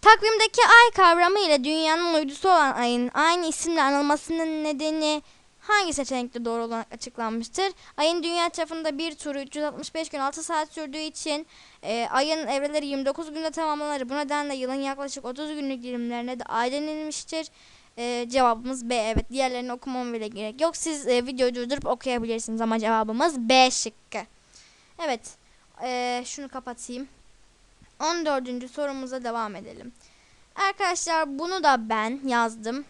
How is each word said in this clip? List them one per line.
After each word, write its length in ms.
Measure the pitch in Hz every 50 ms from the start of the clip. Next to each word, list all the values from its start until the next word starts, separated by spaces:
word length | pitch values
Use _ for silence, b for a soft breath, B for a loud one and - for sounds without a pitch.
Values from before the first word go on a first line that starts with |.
Takvimdeki 600 | - 415 453 415 403 440 440 427 440 440 - -
ay 300 | 480 427 440 466 466 480 427
kavramı 440 | - 381 339 339 349 349 349 392 415
ile 240 | 403 330 302 285 247
dünyanın 500 | 294 311 320 320 311 311 330 349 339 330
uydusu 360 | 311 311 269 285 - - 381
olan 240 | 370 330 302 269 -
ayın 380 | - 247 240 240 240 247 240 -
aynı 320 | - 302 330 339 359 349
isimle 360 | 320 302 - - 330 339 320
anılmasının 800 | 277 269 277 285 285 285 294 294 - - 330 330 330 320 311 311 302
nedeni 580 | 302 302 262 302 311 311 311 311 302 302 302 b b b b b b _ _
hangi 340 | - - 427 415 392 339 277
seçenekte 520 | 277 269 - 269 254 240 247 - 240 233
doğru 180 | 233 226 233 233
olarak 300 | 226 233 226 220 _ -
açıklanmıştır? 800 | 226 - 254 _ - 233 220 220 226 233 - - - 381 392 359 B B B B
Ayın 260 | - 294 320 339 349 311
dünya 220 | 330 339 349 339
etrafında 520 | 339 339 - 330 311 330 320 320 311 285
bir 180 | 269 330 330 302
turu 240 | - - 302 277 277
üç 160 | 277 269 -
yüz 100 | 294 302
altmış 300 | 294 - - 320 - _
beş 140 | 320 320 320
gün 100 | - 285
altı 240 | 269 277 285 320 320
saat 300 | - 339 311 311 311 -
sürdüğü 240 | 330 311 294 262
için, 500 | 311 311 311 302 - - 320 294 294 320 B B B B B B B -
e, 240 | 175 214 233 233 -
ayın 360 | - 262 277 302 320 320 311
evreleri 380 | 214 269 269 277 294 294 302 294
yirmi 200 | 277 277 269 269
dokuz 280 | 277 277 311 330 311 294
günde 180 | 311 320 320
tamamlanır. 580 | 285 330 320 311 302 294 294 294 294 277 262 240
Bu 60 | 269
nedenle 400 | 294 294 269 294 294 285 285 277
yılın 260 | 269 254 254 262 277
yaklaşık 440 | 277 269 269 269 277 277 269 277 262
otuz 220 | 247 247 269 302
günlük 360 | 302 311 302 285 269 269 247 233
dilimlerine 560 | 247 247 240 240 233 240 240 240 247 254 240
de 40 | -
ay 280 | - - 226 233 254
denilmiştir. 800 | 262 294 302 302 311 311 311 302 302 - - - - 320 320 311 b b b b b b b b b -
E, 260 | 240 240 247 240 240 240
cevabımız 600 | 240 269 254 240 226 226 240 247 262 254 240 233
B. 60 | 247
Evet, 340 | 240 214 220 226 220 - -
diğerlerini 420 | 240 262 269 254 254 247 247 254 240
okumam 400 | 254 - 269 254 254 247 240 233
bile 140 | 226 220
gerek 340 | 214 233 196 214 214 214 262
yok. 160 | 302 330 320
Siz, 300 | - - 330 311 285 277
e, 180 | - 247 247 240
videoyu 300 | 254 269 247 262 247 247
durdurup 300 | 247 240 240 277 277 -
okuyabilirsiniz 760 | - 254 240 - 269 247 240 226 226 226 226 226 - 226 226
ama 180 | 226 226 226 226
cevabımız 680 | 220 214 226 220 220 214 220 233 294 349 302 254 233 226
B 220 | 262 262 254 254
şıkkı. 480 | 254 - - 226 - _ _ _ - 220 - _ _ b b b b b b b b b b b b b 339
Evet, 160 | 311 254 226 - - - _ b b b b b b _ - -
e, 400 | 254 247 247 247 247 247 247 247
şunu 240 | 247 - - 277 262
kapatayım. 580 | - 262 247 254 240 233 - - 247 247 277 - - _ _ - - _ - _ _ _ _ _ _ _ - _ _ _
On 260 | 294 311 339 349 330
dördüncü 420 | 311 285 269 254 254 247 247 247
sorumuza 560 | 254 - 294 294 285 269 269 262 254 254 262 247
devam 320 | 240 226 233 226 208 202
edelim. 380 | 165 - - - - - 240 - b b b b b b b b b b b _
Arkadaşlar 840 | - 392 392 392 - 403 359 349 349 - 339 330 320 320 294 277 269
bunu 240 | 320 349 370 381 302
da 260 | 294 269 240 220 220
ben 300 | 226 220 214 226 247 277 269
yazdım. 600 | 269 240 233 233 226 226 226 214 220 247 277 285 -